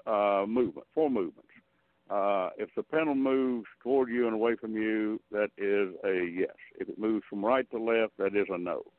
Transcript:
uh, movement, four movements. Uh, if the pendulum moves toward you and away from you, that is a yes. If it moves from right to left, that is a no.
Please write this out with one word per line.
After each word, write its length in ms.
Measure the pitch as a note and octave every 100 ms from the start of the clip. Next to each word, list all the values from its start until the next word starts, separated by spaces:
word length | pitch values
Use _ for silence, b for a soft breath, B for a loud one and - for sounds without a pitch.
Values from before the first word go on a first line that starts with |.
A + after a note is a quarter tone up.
| -
uh, 380 | G#2 G2+ G2 G2+
movement, 380 | A#2+ A2 D2 -
four 160 | - D3+
movements. 400 | A#2 E2+ - _ - _ _ _ _ _
Uh, 400 | G2+ G2+ G2 F2+ -
if 120 | G#2
the 80 | -
pendulum 400 | - D#3 D#3+ C3+
moves 440 | C3+ C3+ C3 A#2+ G#2+ -
toward 260 | A#2+ C3+ B2+
you 180 | A#2+ A#2
and 80 |
away 220 | A2 A#2 A2+
from 180 | A2
you, 460 | A2 A2 A2 G#2+ G#2+ -
that 200 | G#2 G#2 -
is 380 | G2 G2+ F#2+ F2
a 100 | G2 F#2+ F2+ F2
yes. 160 | F#2 - - -
If 80 | F2+
it 100 | -
moves 260 | A2 A2 -
from 160 | G2+
right 240 | G#2+ C3 B2+
to 80 | A#2
left, 380 | A2+ A2+ A2 -
that 160 | G2
is 120 | G2+ F#2+
a 80 | F2+
no. 240 | F2 D2 -